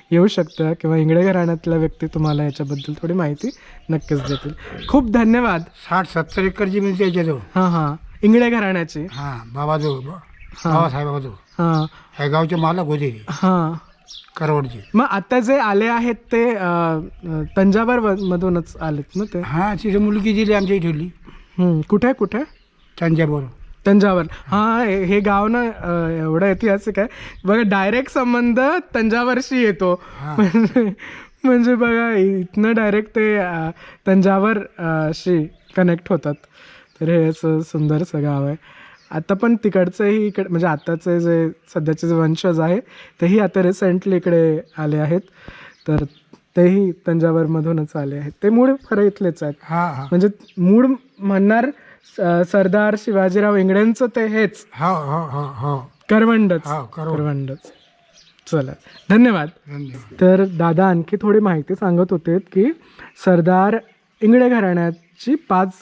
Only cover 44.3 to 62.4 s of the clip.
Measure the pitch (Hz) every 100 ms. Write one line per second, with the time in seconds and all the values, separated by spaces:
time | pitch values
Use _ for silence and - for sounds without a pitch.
44.3 | 170 160 156 - - 151 151 151 175 -
45.3 | _ - - - _ - 151 143 _ _
46.3 | _ _ - 180 196 190 170 - 165 165
47.3 | 160 160 160 156 165 151 156 139 143 147
48.3 | - 202 226 262 269 - 208 202 202 185
49.3 | 160 151 143 - 165 175 131 135 175 202
50.3 | 202 - - 180 214 262 262 _ - 196
51.3 | 196 202 226 262 - - - _ - 175
52.3 | 170 175 202 190 208 208 214 - 196 185
53.3 | 196 208 202 190 196 220 220 247 240 220
54.3 | 220 208 - - 123 165 175 143 156 160
55.3 | 139 143 127 139 139 123 _ - 214 226
56.3 | 226 202 170 147 151 123 - 156 156 151
57.3 | 139 135 139 - - _ _ _ _ _
58.3 | _ - 156 131 - - - - 208 247
59.3 | 190 151 - 143 143 139 127 - - 185
60.3 | 185 190 165 170 165 190 170 160 202 208
61.3 | 208 208 160 143 190 196 175 180 175 170
62.3 | 175